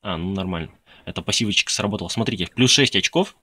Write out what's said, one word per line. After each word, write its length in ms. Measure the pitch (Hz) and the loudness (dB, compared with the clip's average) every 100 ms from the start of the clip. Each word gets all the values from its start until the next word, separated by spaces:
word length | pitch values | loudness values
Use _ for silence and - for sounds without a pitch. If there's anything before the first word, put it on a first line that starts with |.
А, 160 | 104 85 | -4 -4
ну 160 | 87 | -4
нормально. 380 | 98 92 85 80 - _ - - | -4 -4 -4 -6 -14 _ -20 -12
Это 160 | - | -10
пассивочка 500 | - - 110 98 - | -4 -2 0 0 -2
сработала. 380 | - 104 110 90 | -2 -2 -2 -4
Смотрите, 380 | - 110 101 87 | -2 -2 -2 -4
плюс 240 | - 127 | 2 4
шесть 240 | - 139 98 | 6 4 2
очков. 420 | - 160 202 - | 0 0 0 -4